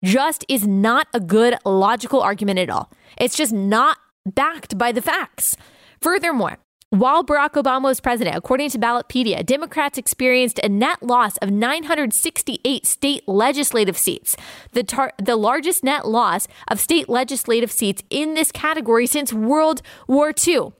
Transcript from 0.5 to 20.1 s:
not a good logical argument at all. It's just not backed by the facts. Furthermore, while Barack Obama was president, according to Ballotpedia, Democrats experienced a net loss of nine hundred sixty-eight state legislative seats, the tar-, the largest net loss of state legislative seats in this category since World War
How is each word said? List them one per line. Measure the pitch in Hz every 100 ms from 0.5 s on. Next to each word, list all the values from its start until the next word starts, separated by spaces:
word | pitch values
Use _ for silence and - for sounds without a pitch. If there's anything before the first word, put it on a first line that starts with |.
| 262 208
not | 196 214 247 311
a | 240
good | 175 208 233 240
logical | - 190 196 233 240 269
argument | 196 202 202 185
at | 180
all. | - - _ _ -
It's | 254 -
just | 302
not | 214 196 214 277 320 _ _ -
backed | - 202 220 - 196
by | 233
the | 240
facts. | 269 330 - - - - - _ _ _
Furthermore, | 311 359 339 285 185 - _ _ _
while | 202 254 311
Barack | 277 294 285
Obama | 294 269 262
was | 269 262
president, | - 240 214 -
according | - 262 294
to | 247
Ballotpedia, | 233 240 - 254 233 175 180
Democrats | 269 320 - 285 277
experienced | - - 254 254 254 -
a | 214
net | 202 254 349
loss | 240 247 220 -
of | 202
nine | 202 233 302
hundred | 302 320 269
sixty-eight | - 330 - - 247 - 175 -
state | - 277 285 -
legislative | 196 233 285 285 233 208 170
seats, | - - - - - - -
the | 240
tar-, | 220 - 269 -
the | 196 233
largest | 214 277 302 359
net | 254 285 -
loss | 226 226 175 - - -
of | 208
state | - 330 -
legislative | 240 254 269 - 233 226
seats | - 214 196 -
in | 269 311
this | 311 311
category | - 302 311 220 226 240
since | 294 285
World | 220 220 302 311 320 - -
War | -